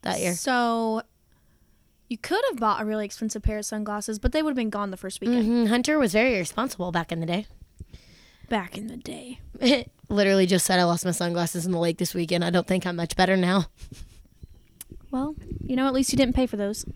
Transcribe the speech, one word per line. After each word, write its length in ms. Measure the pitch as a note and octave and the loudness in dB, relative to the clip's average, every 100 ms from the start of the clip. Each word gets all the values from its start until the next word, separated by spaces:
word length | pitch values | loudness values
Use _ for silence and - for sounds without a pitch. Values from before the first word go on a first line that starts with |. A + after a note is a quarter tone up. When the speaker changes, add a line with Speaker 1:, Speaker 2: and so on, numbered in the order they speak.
Speaker 1:
that 160 | - - | -4 -2
year. 160 | F3 | -2
Speaker 2:
So 680 | F3 - B3 A#3 A3+ A3+ A3 - _ _ _ _ _ _ _ _ _ _ | -2 0 2 2 2 0 -2 -6 _ _ _ _ _ _ _ _ _ _
you 100 | A#3 | -10
could 240 | - F#4+ C5 | -2 0 0
have 80 | C4+ | 0
bought 240 | A3 - | 0 0
a 20 | |
really 200 | G#3+ G#3+ | -2 -4
expensive 400 | G#3 - A3 G#3+ | -4 -6 -6 -2
pair 140 | G3+ G#3+ | -2 -2
of 60 | |
sunglasses, 540 | G#3 G#3+ G#3+ G#3 G#3 G#3+ | -4 -6 -6 -6 -6 -4
but 140 | - | 0
they 100 | D#4 | 0
would 80 | D#4 | 0
have 60 | B3+ | 0
been 120 | A3 | -2
gone 200 | G3+ G3+ | -2 -4
the 60 | F#3 | -6
first 240 | F#3+ - | -10 -4
weekend. 240 | G#3+ A#3+ | 0 2
Speaker 1:
Mm-hmm. 220 | A3 A#3+ A3 | 2 2 2
Hunter 340 | A#3+ B3+ D4+ | 2 2 2
was 120 | A#3 | 2
very 220 | G#3 B3+ | 4 2
irresponsible 560 | G#3+ E3+ - A#3+ - F3+ | 2 -2 -4 -4 -4 -4
back 220 | E3+ E3 | -4 -4
in 80 | E3 | -4
the 60 | E3 | -2
day. 200 | F3+ G#3+ - - _ - - - - - _ - | -4 -4 -14 -20 _ -20 -20 -20 -20 -20 _ -4
Speaker 2:
Back 280 | A3 - - | -4 -4 -10
in 120 | A3 | -12
the 80 | A#3+ | -12
day. 420 | - - B3+ B3+ - - | -12 -14 -14 -16 -18 0
Speaker 1:
<laughs> 260 | B3 C#4 - - - | 4 4 0 -14 -4
Literally 380 | G#3 G3 G3 F#3 | 2 4 6 6
just 200 | F#3 - | 4 4
said, 140 | F#3 | 4
"I 40 | |
lost 200 | F3 E3+ | 4 2
my 80 | F#3 | 0
sunglasses 520 | E3+ F3 F3 E3+ F3 | -2 0 0 -2 -2
in 60 | F3 | -2
the 80 | F3 | 0
lake 200 | E3+ E3 | 0 0
this 140 | F3 | -2
weekend. 320 | F3+ E3 F3 | -2 0 0
I 60 | E3+ | 2
don't 160 | F3 - | 2 2
think 180 | F#3 F3+ | 0 0
I'm 80 | E3+ | -4
much 180 | E3+ | -4
better 220 | - F#3 F#3+ | 2 4 4
now." 300 | F3+ F#3+ E3 - - - - - - _ - - - _ - - - | 4 2 0 -6 -18 -16 -20 -20 -20 _ -20 -20 -20 _ -20 -18 -8
Speaker 2:
Well, 240 | C4 C#4+ D4+ - - | -4 -4 -6 -10 -10
you 100 | - B3+ | -4 0
know, 100 | C4+ | 2
at 60 | |
least 200 | C4 C4 | 2 2
you 40 | B3+ | 2
didn't 180 | B3+ B3+ | 2 2
pay 100 | B3+ | 0
for 100 | G#3 | 0
those. 280 | G3+ - - | -4 -4 -10